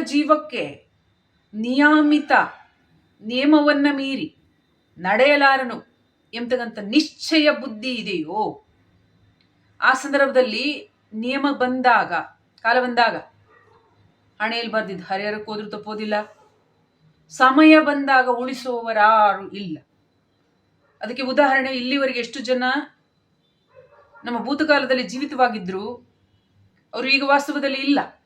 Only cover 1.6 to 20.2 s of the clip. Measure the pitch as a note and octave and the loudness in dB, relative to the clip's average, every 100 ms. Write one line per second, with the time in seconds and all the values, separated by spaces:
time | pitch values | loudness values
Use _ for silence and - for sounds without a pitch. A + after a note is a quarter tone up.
1.6 | A#3 C4 D4 D#4 D4 D4 - B3 D#3+ - | -2 2 4 4 4 2 2 2 0 -6
2.6 | _ _ _ _ _ _ G#3+ B3 C#4+ D4+ | _ _ _ _ _ _ -8 -2 4 4
3.6 | D4 C#4+ C#4+ C#4 C4+ C4 D#4 - _ _ | 4 2 0 0 -4 -6 -8 -12 _ _
4.6 | _ _ _ - F3+ A3 C#4 C#4+ C#4 C4+ | _ _ _ -8 -2 2 4 4 4 2
5.6 | B3 A#3 - _ _ _ _ A3+ A#3+ B3+ | -2 -10 -16 _ _ _ _ -12 -4 -4
6.6 | A3+ A3 G3 C#4 - - - D#4+ D4 B3+ | -4 -10 -2 0 0 -6 -2 2 2 0
7.6 | C4+ G#3+ B3+ A#3+ G3+ F3 D#3 G3+ F#3 C#3+ | -6 -10 -8 -8 -6 -6 -6 -6 -6 -8
8.6 | _ _ _ _ _ _ _ _ _ _ | _ _ _ _ _ _ _ _ _ _
9.6 | _ - A3 C4 C#4+ C#4 C#4 B3 B3 G#3+ | _ -2 0 0 0 0 2 2 2 -2
10.6 | D4 D4 - _ _ A3 A#3+ C#4 C#4+ C4+ | -6 -6 -12 _ _ -8 -6 -2 -2 0
11.6 | B3+ B3+ B3 A3 F3 E3+ - _ _ _ | -2 0 4 4 2 -4 -8 _ _ _
12.6 | A3+ B3+ B3 A#3+ A3+ E3+ - _ _ _ | -2 0 0 2 0 0 -10 _ _ _
13.6 | _ _ _ _ _ _ _ - G#3+ A#3 | _ _ _ _ _ _ _ -8 -4 -4
14.6 | A3+ A3 F#3 F3+ - G3 G#3 G#3+ G#3 G#3+ | -4 -4 -4 -8 -6 -6 -4 -6 -8 -10
15.6 | G#3 G#3 G#3 G#3+ G#3+ G#3 G#3 _ _ _ | -10 -12 -10 -10 -4 -4 -6 _ _ _
16.6 | _ _ _ _ _ _ _ - C4 C4+ | _ _ _ _ _ _ _ 2 4 8
17.6 | D#4 D#4 D4 C#4+ C#4 C4 B3+ A#3+ B3+ C#4 | 8 8 6 0 2 2 2 -2 -4 -8
18.6 | B3+ A#3+ A#3 A3 G#3 A3 G#3 G3 G3 G3 | -6 -6 -2 4 6 6 4 2 -6 -12
19.6 | F#3+ D3+ - _ _ _ | -10 -12 -16 _ _ _